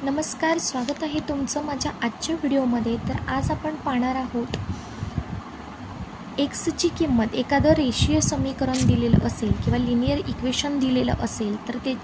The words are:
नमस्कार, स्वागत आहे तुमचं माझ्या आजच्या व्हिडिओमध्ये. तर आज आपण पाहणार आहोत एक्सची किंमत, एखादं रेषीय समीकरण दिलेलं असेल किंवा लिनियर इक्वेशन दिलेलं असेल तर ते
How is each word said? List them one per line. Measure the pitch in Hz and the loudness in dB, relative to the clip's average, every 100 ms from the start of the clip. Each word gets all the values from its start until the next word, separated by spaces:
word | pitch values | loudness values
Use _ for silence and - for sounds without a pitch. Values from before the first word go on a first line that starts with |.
| 277 | -2
नमस्कार, | 285 311 - 320 330 | 0 2 2 2 4
स्वागत | - 262 247 285 | 2 2 -4 -4
आहे | 311 302 | -4 -4
तुमचं | 302 285 269 294 302 | -4 -4 0 -2 -2
माझ्या | 277 302 - | -4 -6 -4
आजच्या | 233 - - 330 | -4 -4 -4 -2
व्हिडिओमध्ये. | 302 269 262 240 226 233 - | 0 2 2 0 0 -2 -2
तर | 262 - | -4 -2
आज | 262 269 | -2 -2
आपण | 302 302 311 | -2 -4 -4
पाहणार | 302 247 247 262 | -2 0 0 -2
आहोत | 254 240 233 - - - - - - - - - - - - - - - - - - - | -4 -4 -4 -6 -6 -8 -10 -10 -6 -6 -6 -10 -10 -14 -14 -14 -14 -12 -12 -12 -10 -4
एक्सची | 285 - - 302 349 | 0 2 2 2 0
किंमत, | - 320 240 214 | 0 2 2 2
एखादं | - 247 277 294 | -2 2 4 6
रेषीय | 311 262 - - 302 | 6 4 2 2 4
समीकरण | - 285 269 262 262 262 262 | 4 2 -2 -2 -2 2 4
दिलेलं | 240 240 226 240 | 4 6 4 4
असेल | - 220 190 | 0 0 0
किंवा | 226 240 | 2 2
लिनियर | 247 240 254 285 | 2 2 2 0
इक्वेशन | 285 196 247 254 285 285 | -2 -2 -2 0 -2 0
दिलेलं | 262 254 247 233 | 2 2 2 0
असेल | 226 - 208 208 - | 0 0 0 -4 -6
तर | 240 269 | -6 -4
ते | 240 | -6